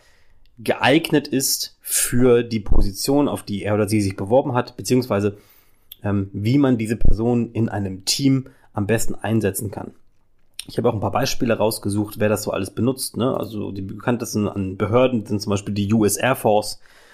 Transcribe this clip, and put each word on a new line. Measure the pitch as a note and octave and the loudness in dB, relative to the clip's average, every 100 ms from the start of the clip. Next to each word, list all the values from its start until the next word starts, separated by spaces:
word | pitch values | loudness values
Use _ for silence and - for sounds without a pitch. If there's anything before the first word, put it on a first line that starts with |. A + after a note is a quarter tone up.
| _ _ _ - - - | _ _ _ -20 -20 -8
geeignet | A2+ - A#2 D3+ E3 D3+ - | -4 0 4 2 4 0 0
ist | C3+ C3+ - - _ | -2 -2 -4 -6 _
für | - - - B2 B2+ A#2+ | -6 -4 0 4 4 4
die | A#2 A2+ | 2 -2
Position, | G2+ - G#2 F#2+ - C#3 C#3+ | 4 6 6 2 0 2 2
auf | - | -2
die | - F#3+ | -6 -6
er | G#2 | -2
oder | G#2+ G2+ | 0 2
sie | G#2+ | 0
sich | G2 F#2+ | 0 -4
beworben | G2 B2 C#3+ | 0 2 2
hat, | B2 B2 - | -2 -4 -6
beziehungsweise, | G#2 B2+ A#2+ G2+ G2+ G2+ _ _ _ _ - - | -2 0 0 0 -2 -4 _ _ _ _ -20 -10
ähm, | G#2 G2+ F#2+ | -4 -4 -4
wie | G2 G#2 C#3 | -4 0 2
man | C#3 B2 | 4 2
diese | A2 A2+ | 0 6
Person | - G2+ A2+ A#2+ A#2 | 6 6 4 0 -2
in | A2 A2+ | -2 -2
einem | G#2 G2 F#2 | -2 -6 -6
Team | - - C#3 C3+ C3 - _ | -6 0 2 2 -2 -14 _
am | - G2+ | -4 0
besten | A2+ - | 2 0
einsetzen | - G2+ A2+ G2 - G#2 | 0 -2 0 0 -2 -8
kann. | - - - - _ _ _ _ - - | -10 -14 -16 -20 _ _ _ _ -20 -12
Ich | - | -4
habe | A#2 | -2
auch | |
ein | A2 | 0
paar | G2+ | -2
Beispiele | G2 C3 - B2 A2 | -2 -2 0 0 0
rausgesucht, | G#2+ A2+ G2+ G2+ G#2 - | 0 -2 -4 -2 -4 -2
wer | G#2+ | -2
das | G#2 | -2
so | G#2 | -2
alles | F#2+ G2 | -6 -6
benutzt, | - A#2 C3 - - | -4 -2 -2 -6 -4
ne? | B2+ - | -2 -2
Also | G#2 G#2+ G2+ | -6 -8 -10
die | G2 | -8
bekanntesten | F#2+ G2+ B2+ A#2 A2+ A2 G#2 | -10 -8 -4 -4 -4 -2 -2
an | G2+ F#2+ G2 | -2 -6 -4
Behörden | G#2 A#2 B2+ B2 G2+ | 0 2 2 0 -4
sind | G#2 | -4
zum | G#2 | -2
Beispiel | G2+ G2+ | -4 -2
die | G2+ G2+ | -4 0
U | A2+ | 2
S | G#2 - | 2 2
Air | B2 C3 | -2 0
Force | A#2 G#2 G#2+ - - - - | 2 0 0 -8 -18 -20 -20